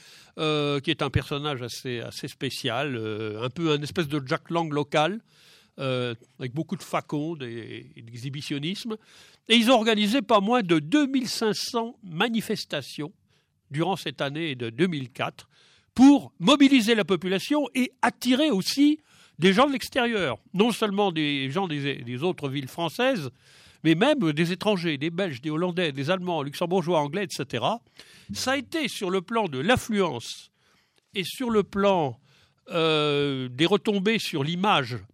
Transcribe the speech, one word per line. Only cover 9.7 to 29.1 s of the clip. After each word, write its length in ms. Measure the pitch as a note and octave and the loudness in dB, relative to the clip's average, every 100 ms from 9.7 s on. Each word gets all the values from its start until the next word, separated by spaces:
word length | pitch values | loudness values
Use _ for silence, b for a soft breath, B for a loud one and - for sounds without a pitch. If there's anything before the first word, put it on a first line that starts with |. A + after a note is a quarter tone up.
ont 40 | |
organisé 480 | B3 A3 G#3+ G#3 C#4 | 6 4 2 2 0
pas 180 | G#3 G#3+ | 4 4
moins 220 | G3 B3 | 4 2
de 160 | F3+ E3 | 4 2
deux 300 | D3 D4+ C4+ | 4 2 4
mille 200 | C4+ A#3 | 0 -2
cinq 260 | - A3 | -2 0
cents 440 | - - A#3+ A#3 - | 0 -2 -4 -4 -8
manifestations 1080 | F#3+ D#3+ A#3+ A3+ - - - D#3 - - D3 - _ _ _ _ _ | -12 -2 0 0 -2 -6 -6 -8 -8 -10 -10 -12 _ _ _ _ _
durant 240 | C#3+ E3+ F#3 | -2 -2 -2
cette 240 | D#3+ C#3 | -6 -4
année 340 | C#3 D3 E3 | -4 -4 -6
de 160 | B2+ A#2 | -4 -6
deux 160 | A#2 F#3 | -2 -2
mille 240 | D3+ B2 | -2 -8
quatre 380 | - A#2 - - b b b b | -6 -6 -6 -20 b b b b
pour 380 | - C4+ C#4 - - | 6 8 8 2 -2
mobiliser 560 | F3 C#4+ C4+ C4+ G#3+ | 2 6 6 6 4
la 100 | A3+ | 2
population 640 | E3+ F3+ F#3 F#3+ - D4 C#4 | 2 0 0 -4 0 -2 0
et 160 | B3+ B3 - | -2 -4 0
attirer 480 | A#3+ - B3 B3+ D#4 | -2 0 0 2 2
aussi 500 | G3 - C4+ D4 D4+ b b b b | 2 0 4 4 4 b b b b
des 120 | F#3 | 4
gens 140 | G3 D4 | 6 4
de 60 | |
l'extérieur, 640 | C4+ - C#4 A#3+ G#3+ D#3 A2 _ | 2 -4 -2 0 0 -2 -4 _
non 160 | F3+ A#3 | 2 2
seulement 400 | - G#3+ G3 G3+ | 2 0 2 0
des 400 | D#3+ D3 C#3+ C3+ | 2 -2 -2 -2
gens 160 | D#3+ F#3+ | -2 -2
des, 300 | D3 C#3 C3+ | -4 -4 -6
des 260 | A#2+ B2 | -8 -4
autres 260 | F3+ - C#3+ | -4 -4 -6
villes 200 | C#3 C3+ | -6 -8
françaises, 600 | - E3 - B3+ A#3+ C3 b b b b b | -6 -4 0 0 0 -6 b b b b b
mais 120 | D#3 | 2
même 380 | D#3+ C4 D4+ E3 | 4 4 4 2
des 200 | D3 E3+ | 0 -2
étrangers, 460 | F#3 G#3 G3 E3+ C#3 | 0 0 0 -2 -2
des 100 | D#3 | -4
Belges, 320 | E3+ G3 A#2+ | -4 -4 -4
des 80 | D#3 | -4
Hollandais, 420 | D#3 F3+ E3+ E3+ | -2 -2 0 -2
des 180 | C#3 C#3 | -2 -2
Allemands, 320 | F#3+ F3+ E3+ | -2 -2 -4
luxembourgeois, 580 | C#3 - E3+ F#3+ D#3+ E3 | -4 -4 0 0 2 0
anglais, 240 | C#3+ F3+ | 0 -4
et 100 | F#3+ | -6
cetera. 460 | - C3+ A#2+ C3+ A3+ - B B B B | -6 -4 -2 -2 -2 -10 B B B B
Ça 200 | - B3+ | -6 -2
a 40 | C#4 | -2
été, 300 | B3 D#4+ C4 | -2 -4 -4
sur 200 | - | -4
le 140 | F#3 | -2